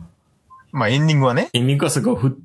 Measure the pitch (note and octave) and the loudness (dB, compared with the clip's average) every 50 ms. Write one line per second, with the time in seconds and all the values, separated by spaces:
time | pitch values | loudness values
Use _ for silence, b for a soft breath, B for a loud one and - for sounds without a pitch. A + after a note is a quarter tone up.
0 | - - _ _ _ _ _ _ _ _ - - _ _ - C#3 A2+ G#2 B2+ C#3+ | -20 -20 _ _ _ _ _ _ _ _ -20 -20 _ _ -6 -4 -2 0 2 2
1 | D#3 D#3 D#3 C#3+ C3+ B2+ A#2+ D#3 A#3 - - B2 B2 C3 C#3+ C#3+ F3 D3+ - C#3 | 2 2 2 2 2 2 2 0 -2 -2 -2 -2 0 0 0 0 0 0 -2 0
2 | G#2 A#2+ A#2 G2+ A#2+ C3 C3 - - | 0 0 0 0 0 -2 -2 -4 -8